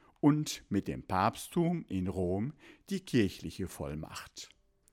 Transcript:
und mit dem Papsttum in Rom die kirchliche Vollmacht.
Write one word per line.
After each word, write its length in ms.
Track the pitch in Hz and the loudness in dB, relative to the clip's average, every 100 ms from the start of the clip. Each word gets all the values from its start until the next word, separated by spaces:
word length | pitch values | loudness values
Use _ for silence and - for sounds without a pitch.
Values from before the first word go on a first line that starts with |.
| _ _ | _ _
und 420 | 147 151 147 - - | 4 6 2 -6 -2
mit 180 | 101 - | 0 0
dem 160 | 65 | -4
Papsttum 840 | - 92 107 - - 180 165 170 - | 0 2 2 0 -4 0 2 0 -2
in 200 | 95 92 | -2 -2
Rom 460 | 92 87 95 131 - - - - | 0 0 0 -2 -8 -18 -16 -8
die 120 | 196 | -8
kirchliche 640 | - 127 95 - 92 - 90 | 0 2 2 0 -10 -8 -8
Vollmacht. 800 | - 71 78 80 - - - - _ _ _ _ | -6 -8 -6 -10 -12 -16 -16 -18 _ _ _ _